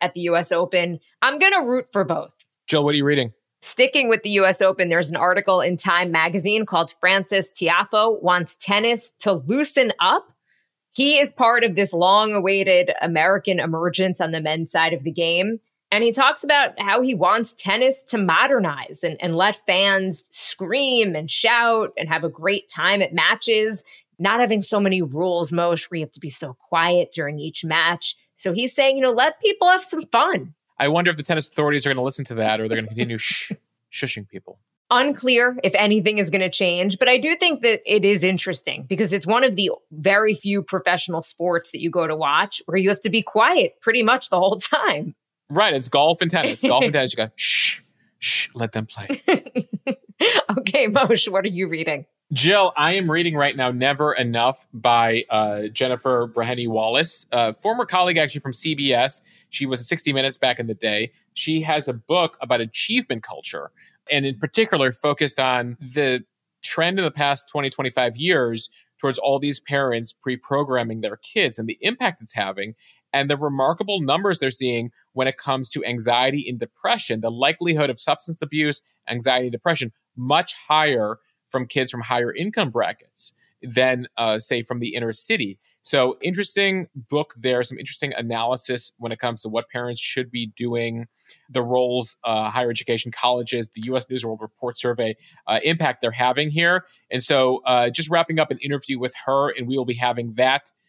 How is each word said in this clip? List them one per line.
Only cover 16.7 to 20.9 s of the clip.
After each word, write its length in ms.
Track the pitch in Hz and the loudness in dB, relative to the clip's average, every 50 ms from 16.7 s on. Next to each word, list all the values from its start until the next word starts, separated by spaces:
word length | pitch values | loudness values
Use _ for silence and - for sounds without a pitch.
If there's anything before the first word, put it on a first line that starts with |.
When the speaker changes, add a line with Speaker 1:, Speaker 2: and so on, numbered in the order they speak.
| - - | -2 -4
Speaker 1:
how 220 | 202 196 202 247 | -2 0 2 2
he 120 | 254 262 240 | 2 2 0
wants 400 | 160 180 180 214 233 226 - - | 2 2 2 2 2 0 -4 -8
tennis 480 | - - 196 202 233 254 269 269 - - | -8 -2 -2 0 2 2 2 2 0 -6
to 140 | - 247 | -6 -2
modernize 840 | 220 190 175 160 185 247 277 277 220 185 160 143 135 120 - - - 175 | 0 2 4 4 4 4 4 2 2 2 0 -4 -6 -10 -14 -12 -6 -6
and, 140 | 160 151 - | -6 -4 -4
and 160 | - 175 165 | -4 -2 2
let 260 | 170 190 208 - - - | 2 2 2 2 0 -2
fans 580 | - 180 185 196 202 196 190 190 190 156 - - _ | 0 2 2 4 4 2 2 0 -2 -6 -8 -12 _
scream 840 | - - - - - - 190 170 226 277 277 262 | -12 -10 -10 -10 -8 -8 -6 -2 0 0 0 2